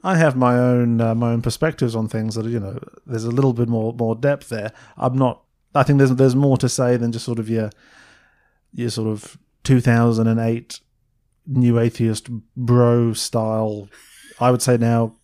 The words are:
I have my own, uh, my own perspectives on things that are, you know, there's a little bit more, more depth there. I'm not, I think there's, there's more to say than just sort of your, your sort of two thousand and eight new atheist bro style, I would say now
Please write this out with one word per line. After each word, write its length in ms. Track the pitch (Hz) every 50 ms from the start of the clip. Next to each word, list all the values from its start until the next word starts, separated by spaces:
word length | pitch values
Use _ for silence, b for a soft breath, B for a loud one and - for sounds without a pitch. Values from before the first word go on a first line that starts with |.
| -
I 120 | 185 190
have 200 | 160 165 151 127
my 200 | 127 127 123 123
own, 440 | 123 123 123 123 123 120 117 117 113
uh, 140 | 117 113 113
my 160 | 117 120 117
own 100 | 117 117
perspectives 540 | 117 120 - - 156 160 156 - 135 117 113
on 120 | 113 110
things 280 | 104 - 110 110 110 107
that 100 | 113 107
are, 40 | 113
you 100 | 120 117
know, 200 | 98 98 101 - - - - - _
there's 200 | - 123 113 113
a 60 | 117
little 200 | 117 131 139 135 123
bit 140 | 117 120
more, 240 | 113 120 113 110 113 120
more 220 | 120 117 113 113
depth 320 | 113 127 143 143 139 - -
there. 220 | 120 110 101 107 B B B B B
I'm 200 | - - 127 127
not, 240 | 131 131 123 - _ _ _ _ _ _ _ _
I 100 | 147 127
think 140 | - 143
there's, 140 | 139 139 131 127
there's 200 | 127 135 131 123
more 220 | 135 143 139 131
to 120 | 120 - 123
say 260 | - - 127 123 123
than 160 | 120 117 117
just 140 | 113 113 -
sort 140 | - 120 117
of 100 | 110 110
your, 220 | 113 113 110 104 104 b b b b b b b b b b b b b b b b b b _
your 180 | - - 120 117
sort 180 | - 113 110 110
of 280 | 107 104 - - - - _ _ _ _ _
two 180 | - 135 127
thousand 460 | 117 123 117 117 117 117 113 110 110
and 120 | 113 113 113
eight 400 | 113 113 117 117 - _ - - _ _ _ _ _ _ _ _ _ _ _ _ _
new 320 | - 131 123 123 120 117 117
atheist 500 | 117 117 - - 117 113 110 - _ - 120 110 - _ _
bro 560 | 127 123 117 120 123 120 120 120 120 117 117 110
style, 760 | - - - - 113 110 110 110 110 110 107 107 104 101 101 B B B B B B B B B -
I 120 | 120 127
would 100 | 123 117
say 160 | - 127 123
now 380 | 117 117 113 117 117 117 110 - _